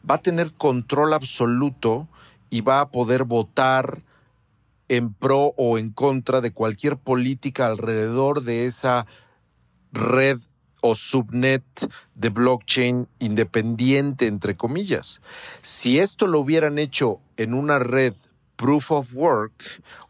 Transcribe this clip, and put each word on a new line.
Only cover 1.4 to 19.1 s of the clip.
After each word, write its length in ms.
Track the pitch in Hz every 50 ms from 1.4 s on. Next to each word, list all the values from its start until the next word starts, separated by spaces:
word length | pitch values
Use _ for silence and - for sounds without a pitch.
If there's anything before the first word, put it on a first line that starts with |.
| 120 117 120 123 143 143 131 - - 113 110 135 156 - _ - - - _ _ _ _
y 100 | 117 113
va 220 | 104 135 131 139 143
a 80 | 139
poder 340 | - 123 123 110 127 127 131
votar 760 | 117 117 117 107 - _ 143 131 131 131 131 131 - - - - _ _ _ _ _ _ _ _ _ _ _ _ _ _ _ _ -
en 260 | 127 120 120 110 101
pro 400 | - 120 135 135 127 143 147 -
o 220 | - 127 117 117 113
en 140 | 110 113 107
contra 500 | - 131 139 135 131 113 - 127 131 120
de 100 | 117 -
cualquier 460 | - 110 113 104 - - 147 135 127
política 680 | - 131 127 127 123 131 135 - - 139 127 - 127
alrededor 760 | 113 110 101 117 113 110 110 110 113 120 127 135 139 147 147 127
de 240 | 117 117 117 120
esa 400 | 123 120 - - 131 123 123 110 - - - _ _ _ _ _ _ _ _ _ _ _ _ _ _ -
red 440 | 110 110 - 127 131 135 135 135 120 - - _ _ _ _ _ _ -
o 120 | 117 110
subnet 720 | - - - - 131 113 110 117 123 127 131 135 131 - _ _ - - - - - - _ _
de 140 | - 101 117
blockchain 800 | 98 113 123 127 127 117 - - - 135 123 123 123 123 120 - _ -
independiente, 1080 | 123 107 107 110 107 90 - 117 107 117 117 110 123 131 135 139 143 143 135 131 123 110
entre 260 | 104 98 - 101 92
comillas. 640 | - - 120 143 180 208 185 127 82 - - - - _ - - - - - - -
Si 380 | - - - - - 123 127 156
esto 300 | 190 196 - - 214 185
lo 100 | 165 151
hubieran 400 | 135 139 160 165 151 151 147 147
hecho 400 | 151 135 - - 139 117 95 - _ _ _
en 180 | - 110 113 120
una 260 | 135 147 151 147 135
red 340 | 123 117 123 135 131 123 95 - - _ _ _ _ _ _
Proof 380 | - 117 135 147 151 - - 160
of 200 | 143 127 120